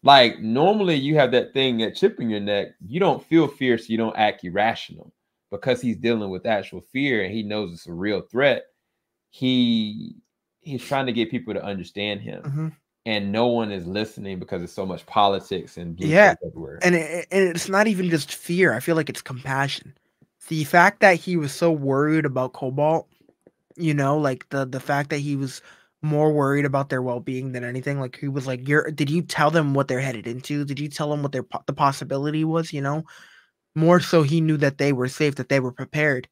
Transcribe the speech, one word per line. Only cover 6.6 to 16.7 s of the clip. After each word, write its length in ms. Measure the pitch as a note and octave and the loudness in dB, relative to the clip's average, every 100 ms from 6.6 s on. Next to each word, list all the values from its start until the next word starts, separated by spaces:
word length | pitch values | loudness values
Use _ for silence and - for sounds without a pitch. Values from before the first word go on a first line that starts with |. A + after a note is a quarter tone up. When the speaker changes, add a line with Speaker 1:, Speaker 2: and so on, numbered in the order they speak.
| F#2 F#2 | -4 -16
Speaker 1:
fear 420 | - C3 C#3 A2+ | -10 -4 -2 0
and 100 | F#2 | -2
he 80 | A2 | -6
knows 300 | G#2 G#2+ G2 | -6 -6 -6
it's 140 | E2+ - | -10 -14
a 60 | |
real 280 | E2+ G2+ G2 | -6 -2 -4
threat, 440 | - A2+ C#3 A#2+ - _ _ _ _ _ _ | -4 2 2 2 -4 _ _ _ _ _ _
he, 840 | - C3 B2+ A#2+ A2+ G#2+ A2 - - _ _ _ _ | -4 0 2 4 2 -2 -8 -14 -18 _ _ _ _
he's 220 | - C3 - | -12 -12 -4
trying 220 | C#3 C3 | -2 -2
to 60 | |
get 180 | A#2 A2 | -2 -2
people 220 | B2 - F#2+ | -4 -6 -8
to 80 | G2+ | -6
understand 560 | G2 F2 - G#2 G2+ | -10 -10 -6 -6 -6
him. 220 | A2 - | -10 -12
Speaker 2:
Mm-hmm. 240 | - C#3+ D#3+ D#3 _ _ A#2 | -8 -6 -8 -10 _ _ -4
Speaker 1:
And 240 | G#2+ G2 | -4 -2
no 160 | G#2+ A#2+ | 0 0
one 240 | A#2 A2 | 0 -2
is 160 | G2 F2 | -6 -6
listening 500 | G2 A2 - G2+ F#2 | -6 -6 -8 -10 -10
because 200 | F2+ F2+ | -10 -10
there's 120 | F2 | -10
so 120 | - F#2+ | -8 -8
much 200 | F2 - | -8 -6
politics 680 | A2 G2+ G2 - F#2 E2 - | 2 2 0 -4 -8 -8 -14
and 180 | F2 E2+ | -12 -6
blue 120 | D#3 | 2
Speaker 2:
Yeah. 200 | E3 G3+ | 6 6
Speaker 1:
tape 80 | A#2 E3 | 4 -8
everywhere. 320 | D#3+ D#3+ | -12 -14